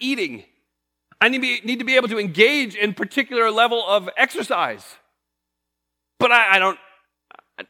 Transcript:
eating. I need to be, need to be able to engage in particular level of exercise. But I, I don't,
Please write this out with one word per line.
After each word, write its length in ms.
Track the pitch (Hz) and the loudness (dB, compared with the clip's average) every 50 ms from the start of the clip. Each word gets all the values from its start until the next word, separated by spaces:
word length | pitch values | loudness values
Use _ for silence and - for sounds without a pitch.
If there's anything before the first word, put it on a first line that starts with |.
eating. 440 | 247 262 277 240 185 147 120 104 - _ _ _ _ _ _ _ _ _ _ _ _ _ _ - | -6 -4 -4 -4 -4 -6 -8 -10 -16 _ _ _ _ _ _ _ _ _ _ _ _ _ _ 0
I 100 | 208 240 | 0 0
need 100 | 262 262 | 0 0
to 20 | |
be, 200 | 254 254 240 233 196 | -2 -4 -4 -4 -4
need 140 | 226 254 233 | -4 -4 -4
to 60 | 254 | -2
be 120 | 254 262 | 0 2
able 120 | 262 247 214 | 2 2 2
to 100 | 226 220 | 0 -4
engage 560 | 202 190 151 175 214 254 294 294 262 214 180 | -4 -2 2 4 4 4 4 2 -2 -4 -4
in 200 | 208 208 214 190 | -4 -4 -4 -4
particular 560 | - 214 196 - 277 262 - 262 240 226 220 | -4 -8 -6 -2 -4 -4 -2 0 0 0 2
level 320 | 214 220 233 233 240 233 214 | 2 2 2 2 2 -2 -2
of 240 | 180 202 208 180 180 - | 0 0 -2 -2 -4 -4
exercise. 680 | - 262 - - 339 233 - 247 175 160 127 110 98 - - - _ _ _ _ _ _ _ _ _ _ _ _ _ _ _ _ _ _ _ _ _ _ _ _ - | -2 -2 -2 -2 -4 -6 -4 -2 -2 -2 -2 -4 -8 -14 -20 -20 _ _ _ _ _ _ _ _ _ _ _ _ _ _ _ _ _ _ _ _ _ _ _ _ -2
But 140 | 247 240 240 | 2 4 4
I, 240 | 233 226 196 190 | 4 4 6 4
I 20 | 190 | 4
don't, 200 | 185 196 190 - - - _ _ _ _ _ _ _ - - - _ _ _ - - - | 4 2 0 -4 -8 -20 _ _ _ _ _ _ _ -20 -20 -20 _ _ _ -20 -20 -16